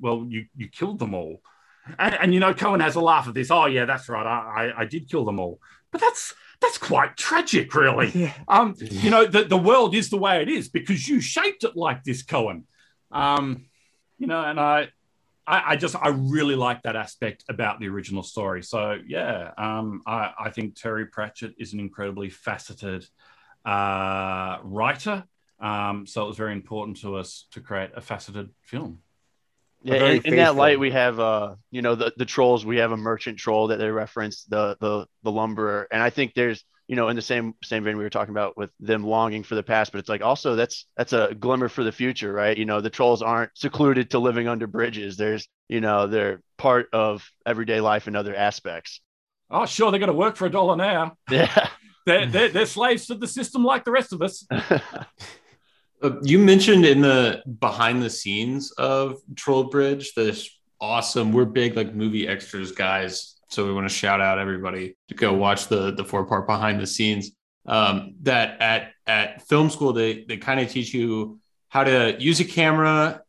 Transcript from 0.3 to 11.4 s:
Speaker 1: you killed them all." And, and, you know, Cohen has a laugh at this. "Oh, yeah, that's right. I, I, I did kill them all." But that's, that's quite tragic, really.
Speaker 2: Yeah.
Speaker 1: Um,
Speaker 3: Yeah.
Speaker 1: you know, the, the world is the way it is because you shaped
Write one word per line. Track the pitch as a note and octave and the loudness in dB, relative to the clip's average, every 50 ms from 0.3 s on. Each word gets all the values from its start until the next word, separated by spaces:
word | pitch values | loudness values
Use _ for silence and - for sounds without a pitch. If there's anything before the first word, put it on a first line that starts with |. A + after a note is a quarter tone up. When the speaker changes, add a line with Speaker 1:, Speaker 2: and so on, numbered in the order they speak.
| A2+ A2 A2 - _ | -10 -10 -10 -12 _
Speaker 1:
you | C3+ G#2+ - | -14 -14 -14
killed | - - E3 G3+ G#3 D3+ | -10 -8 -8 -6 -6 -6
them | B2 G#2 G2 | -6 -6 -6
all." | F2+ E2 D#2 D#2+ - _ _ _ _ _ _ _ _ _ B2+ C#3 - | -6 -8 -10 -12 -16 _ _ _ _ _ _ _ _ _ -10 -4 -2
And, | F#3+ G#3 G3+ | 0 0 0
and, | D#3+ F#3+ F3+ F3+ | 2 2 4 4
you | F#3 | 4
know, | F#3+ F#3+ - | 4 2 2
Cohen | - F#3+ G#3 G3 E3+ | 2 0 0 2 2
has | D#3 D#3 C#3 | 2 2 0
a | E3+ | 2
laugh | E3 E3 D#3+ D3 B2+ A#2+ | 4 4 4 4 2 0
at | A2+ | -4
this. | C3 B2 B2 | -4 0 2
"Oh, | E3 E3+ D#3 | 4 4 4
yeah, | C#3+ C3 B2 A#2+ | 4 2 0 0
that's | B2+ C3+ C3 - - | 0 -2 -4 -4 -6
right. | A#2 G#2+ G#2+ | -6 -4 -2
I, | A2+ A#2+ A#2 A2 A2+ G#2+ A2 A2+ | -2 -2 -4 -4 -4 -4 -4 -4
I, | A#2+ A2 A2+ | -4 -4 -6
I | A2+ | -6
did | G#2 D#3 E3+ C#3 - | -6 -6 -10 -8 -4
kill | - D#3 A#2 | -4 -2 -2
them | G#2 G2+ G2 | -2 -4 -4
all." | F2+ F2 F2 - _ - - _ _ _ | -6 -8 -8 -12 _ -20 -20 _ _ _
But | - E4+ | -2 0
that's, | A4 A#4 A#4+ - - - - - - - - - | 2 2 2 0 -6 -12 -14 -18 -20 -20 -4 -2
that's | B4 A#4 A4+ - | 0 0 0 -2
quite | - - - - C#3 - - | -4 0 2 2 2 0 -2
tragic, | - - - D#4+ E4+ E4+ - - - - - - | -6 -2 0 0 0 2 2 0 0 0 0 2
really. | D3+ C#3 C3+ - C3 B2 - | 4 4 4 4 2 0 0
Speaker 2:
Yeah. | - F3+ F3 C#3+ - C#3+ - - | 0 0 -2 -2 -4 -6 0 4
Speaker 1:
Um, | G3 G#3+ A#3+ G#3+ F#3+ - | 4 6 4 4 -2 -8
Speaker 3:
Yeah. | - G#2+ G2+ - | -10 -8 -4 0
Speaker 1:
you | - G#3 | 2 6
know, | A3+ A3 A3+ | 6 6 6
the, | G3 E3+ G#3 A3 | 6 6 4 4
the | D#3 F#3+ | 4 2
world | F#3 E3+ G#3 B3+ C4 A#3 G3+ F3+ | 4 6 6 6 6 6 4 2
is | A3 G3 - | 0 -2 0
the | G#3 G3 | -2 0
way | G3 G3 F#3 E3 | 2 2 2 2
it | D3+ D3+ | 0 0
is | D#4+ D#4+ - - | -2 -4 -4 -4
because | - E3+ - - G3 - - C#4 | -6 -4 -2 -2 -2 -2 0 0
you | D4 A#3+ | 0 0
shaped | - - - D#4+ | 0 0 0 0